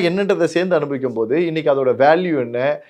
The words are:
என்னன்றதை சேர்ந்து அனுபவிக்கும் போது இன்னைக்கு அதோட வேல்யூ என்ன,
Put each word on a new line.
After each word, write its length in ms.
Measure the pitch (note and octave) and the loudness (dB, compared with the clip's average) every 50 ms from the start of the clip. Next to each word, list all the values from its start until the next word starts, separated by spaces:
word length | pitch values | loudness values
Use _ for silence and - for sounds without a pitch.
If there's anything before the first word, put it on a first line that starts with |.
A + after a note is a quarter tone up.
என்னன்றதை 420 | F3+ E3+ F3+ G3 G3+ F#3+ G3 E3 E3+ | 2 0 0 0 0 0 0 0 0
சேர்ந்து 320 | D#3+ D#3+ E3+ F#3 F#3+ F3 | 0 0 0 0 2 0
அனுபவிக்கும் 380 | D#3 D3 C#3 C#3 B2+ C3 B2 A2+ | 0 0 -2 -4 -4 -4 -4 -2
போது 320 | A2+ A2+ A2 C#3 E3+ F3+ | -2 -2 0 0 0 0
இன்னைக்கு 240 | E3 D#3+ D#3+ D3+ D3+ | -2 -2 -2 0 0
அதோட 220 | C#3 C3+ C3 B2+ A#2 | 0 2 2 0 2
வேல்யூ 380 | A2 C3+ D3 D#3+ F3 F#3 F3 D#3 C3+ | 4 4 4 4 4 2 -2 -2 -2
என்ன, 200 | A#2+ A#2 A#2+ A#2+ C3 C#3+ D3 D3 - | -4 -4 -4 -2 -2 -2 -2 -4 -8